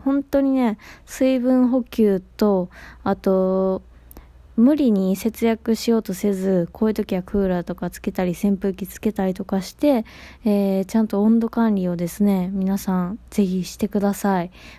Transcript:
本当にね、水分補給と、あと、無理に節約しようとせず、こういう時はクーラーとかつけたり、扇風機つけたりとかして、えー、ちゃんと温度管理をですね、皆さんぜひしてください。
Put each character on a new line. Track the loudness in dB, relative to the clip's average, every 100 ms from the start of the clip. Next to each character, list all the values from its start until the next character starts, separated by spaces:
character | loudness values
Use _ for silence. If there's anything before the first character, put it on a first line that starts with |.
本 | 0 -2
当 | 0 0
に | 2
ね、 | 2 0 -2 -10 -20 -14
水 | -2 2 2
分 | 2 4 4
補 | 2
給 | 0 2 2 2
と、 | -2 0 2 2 -2 -8 -20 -8
あ | -4 -2
と、 | 0 2 2 0 0 -2 -6 -20 -20 -20 -20 -20 -8 2
無 | 4 4
理 | 2
に | 2 0 -2
節 | -4 -2 -2
約 | -2 -2
し | -2 0
よ | 0
う |
と | -2
せ | -4 -2
ず、 | -2 0 0 0
こ | -2 -2
う |
い |
う |
時 | 0 -2 -4
は |
ク | -2 -2
ー | 0
ラ | -2
ー |
と | -4
か | -8 -8
つ | -8
け | -6
た | -2 -2
り、 |
扇 | 0 0 0
風 | -2
機 | -4 -8
つ | -6
け | -4
た | -2
り | -2
と | -4 -4
か | -4
し | -6
て、 | -2 2 2 -2 -12 -20 -6
え | 0 0 2 0
ー、 |
ち | 0 0
ゃ |
ん | 0
と | 2
温 | 2 2
度 | 2
管 | 0 0
理 | 0 -2
を | -2
で | -4
す | 0
ね、 | 0 2 0
皆 | -2 -2 -2
さ | -2 -2
ん | -2 -6 -6
ぜ | 0 0
ひ | 0
し | -4 -6
て | -4
く | 0
だ | -2
さ | 0 0 0
い。 | -2 -8 -20